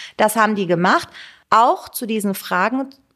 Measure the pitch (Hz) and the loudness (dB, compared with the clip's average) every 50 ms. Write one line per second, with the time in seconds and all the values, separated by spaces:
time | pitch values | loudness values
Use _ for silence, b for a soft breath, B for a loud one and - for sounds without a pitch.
0 | B B B - 220 214 - 226 214 214 214 202 190 170 180 170 180 190 262 339 | B B B 0 0 2 2 2 0 0 0 -2 0 0 0 2 2 2 2 0
1 | - - B B B B B B B _ - 220 233 277 370 - - - - - | -2 -6 B B B B B B B _ 4 4 4 4 2 0 -4 -12 -12 -10
2 | 254 202 220 214 196 202 196 - - - 185 180 190 220 254 262 269 269 - _ | -6 -4 -4 -2 -2 -2 -4 -4 -6 -4 -2 0 0 0 -2 -4 -6 -8 -12 _
3 | _ _ _ | _ _ _